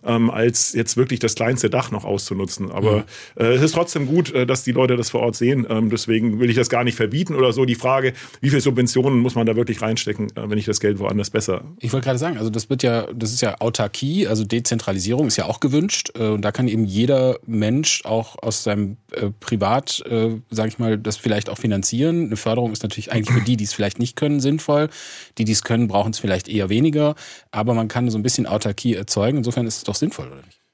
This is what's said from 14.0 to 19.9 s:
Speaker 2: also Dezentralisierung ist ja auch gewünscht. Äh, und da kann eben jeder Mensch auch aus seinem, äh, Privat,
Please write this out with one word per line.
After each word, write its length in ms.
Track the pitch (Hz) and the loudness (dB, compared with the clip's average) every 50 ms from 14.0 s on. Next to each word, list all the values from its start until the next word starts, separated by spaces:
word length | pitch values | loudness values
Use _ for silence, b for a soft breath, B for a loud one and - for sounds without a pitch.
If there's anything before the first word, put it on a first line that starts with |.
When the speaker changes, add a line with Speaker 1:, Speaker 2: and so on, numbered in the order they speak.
| 135 139 165 196 202 | -4 -2 0 0 0
Speaker 2:
also 180 | 101 110 107 110 | 2 0 -2 0
Dezentralisierung 800 | 101 117 120 117 - 120 113 - - 95 95 90 104 120 131 156 | 0 -2 -2 0 0 -2 -2 -2 -2 -4 -2 -2 0 0 2 2
ist 100 | 117 - | 2 0
ja 80 | - 85 | -2 -2
auch 160 | 85 113 - | -2 -2 0
gewünscht. 500 | - 135 131 151 175 208 - - - - - 117 | 0 2 2 2 2 0 -2 -4 -6 -8 -4 -2
Äh, 100 | 113 107 | 0 0
und 120 | 107 104 | 0 0
da 120 | 101 104 | 0 -2
kann 160 | 101 - 127 120 | 0 0 0 2
eben 180 | 107 113 110 | 2 2 0
jeder 520 | 98 95 104 120 127 139 131 131 127 123 - - | 0 2 2 4 4 4 4 4 2 0 0 -4
Mensch 560 | - 113 107 107 107 123 143 156 - - - - | -4 -2 0 2 2 2 0 0 0 -2 -2 -2
auch 360 | 113 110 113 110 - - - | -2 -2 -2 -2 -4 -12 -6
aus 200 | - 117 107 - | -4 -4 -4 -2
seinem, 340 | - 110 104 104 104 98 107 - _ _ | -2 0 0 0 -2 -4 -6 -12 _ _
äh, 140 | - - 104 101 104 _ | -6 -4 -4 -4 -4 _
Privat, 640 | - - 120 104 98 98 117 139 - - | -4 -4 -2 0 2 2 2 0 0 -2